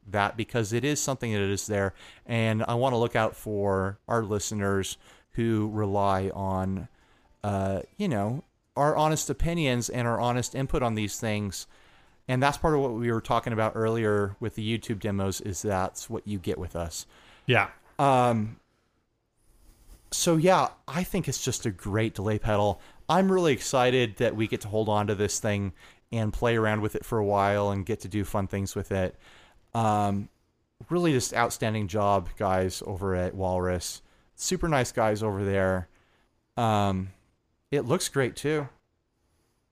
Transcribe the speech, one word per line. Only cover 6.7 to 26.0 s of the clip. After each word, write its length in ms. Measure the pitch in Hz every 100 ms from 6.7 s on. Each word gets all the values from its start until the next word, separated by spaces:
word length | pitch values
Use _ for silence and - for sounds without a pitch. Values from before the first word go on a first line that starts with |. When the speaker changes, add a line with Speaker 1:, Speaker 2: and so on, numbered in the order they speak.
| 95 - _ _ _ _ -
Speaker 1:
uh, 380 | 104 98 95 95 -
you 120 | - 208
know, 360 | 107 104 127 - _ _
our 200 | 127 147
honest 340 | 147 156 156 -
opinions 600 | 135 165 170 143 120 110
and 180 | 123 120
our 120 | 113
honest 360 | 120 123 117
input 280 | 135 135 160
on 120 | 120
these 240 | 107 101 -
things. 480 | 113 104 101 - - - - _ _ _ -
And 160 | 127
that's 140 | 139 143
part 160 | 170
of 60 | 147
what 100 | 135
we 160 | 113 117
were 100 | 113
talking 320 | - 120 123
about 180 | 110 110
earlier 600 | 110 113 117 107 104 98 98
with 160 | 110
the 220 | - 107 113
YouTube 220 | - 98
demos, 400 | 107 98 98 -
is 220 | 104 87
that's 480 | 107 92 92 - -
what 180 | 110 104
you 100 | 101
get 180 | 85 -
with 180 | 87
us. 300 | 82 82 - - - - -
Speaker 2:
Yeah. 240 | - 113 98 - _ -
Speaker 1:
Um, 600 | 143 127 123 113 107 - _ _ _ _ _ _ _ _ _ _ - _ - - -
so 240 | - 175 160
yeah, 320 | 180 175 - - -
I 160 | 156
think 240 | 180 196 143
it's 160 | -
just 220 | 127 -
a 60 | 117
great 420 | 90 104 107 113
delay 240 | - 104 107
pedal. 420 | 113 104 104 - - - -
I'm 220 | 170 190
really 220 | 185 170
excited 640 | 123 - 131 123 127 117 98
that 180 | 113
we 120 | 107 110
get 140 | 120
to 60 | 101
hold 220 | 107 107
on 180 | 104 104
to 80 |
this 240 | 101 104 -
thing 340 | 110 101 98 - - -